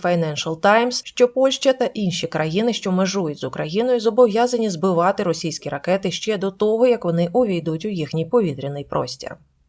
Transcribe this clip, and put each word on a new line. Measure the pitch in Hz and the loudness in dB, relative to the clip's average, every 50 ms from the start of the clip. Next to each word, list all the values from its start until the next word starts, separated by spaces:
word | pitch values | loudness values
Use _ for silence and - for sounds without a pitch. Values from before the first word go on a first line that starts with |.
| - | 0
Financial | 180 175 170 165 156 151 143 - 165 160 160 | 0 0 2 0 -2 -4 -4 -6 -6 -4 0
Times, | - 202 208 226 233 247 247 - - | 2 4 4 4 4 2 -2 -4 -6
що | - - - 247 247 | -4 0 2 2 2
Польща | 240 262 262 269 262 - - 277 262 | 4 2 2 2 2 2 2 2 2
та | 262 247 | 2 0
інші | - - 220 208 180 165 - - | -4 -2 -2 -2 -2 -2 -2 -4
країни, | 160 - 160 156 160 156 196 220 240 214 | -4 -4 -2 -2 -2 0 0 0 0 0
що | - - 202 185 | -2 -2 -2 0
межують | 180 190 190 190 202 180 151 147 - | 0 0 0 0 -2 -4 -4 -4 -6
з | - | -8
Україною, | 131 - - 151 156 160 208 233 254 254 240 | -8 -6 -6 -6 -4 -2 -2 0 0 0 0
зобов'язані | 208 233 214 233 247 226 190 226 240 247 247 226 226 214 | 0 2 4 6 4 6 4 4 2 2 2 0 0 -2
збивати | 180 156 165 190 180 170 170 185 202 - 202 | -2 0 0 2 2 4 4 2 2 0 0
російські | 180 165 160 - 165 151 - - 147 | -2 -2 -2 -2 -4 -4 -4 -6 -6
ракети | 139 143 - - 185 196 190 190 | -8 -4 -2 0 0 0 0 -2
ще | 165 - - 214 214 196 | -4 -4 -4 -4 -4 -2
до | 185 196 | -2 -4
того, | 190 - 208 214 220 226 240 | -2 0 0 0 2 4 4
як | 254 240 226 - | 4 4 2 0
вони | 175 170 165 170 170 170 | 0 0 0 0 2 2
увійдуть | 247 254 214 185 170 151 165 160 165 160 | 2 2 2 0 -2 -2 -4 -4 -4 -4
у | 214 | -6
їхній | 202 175 151 139 - 160 165 | -4 -4 -4 -4 -4 -4 -2
повітряний | 165 247 240 214 165 135 135 131 139 143 143 143 | 0 2 2 2 0 -2 -4 -6 -8 -6 -8 -8
простір. | - - 156 131 127 - - - - - - _ _ _ _ _ | -4 -4 -4 -2 -4 -6 -8 -10 -12 -14 -16 _ _ _ _ _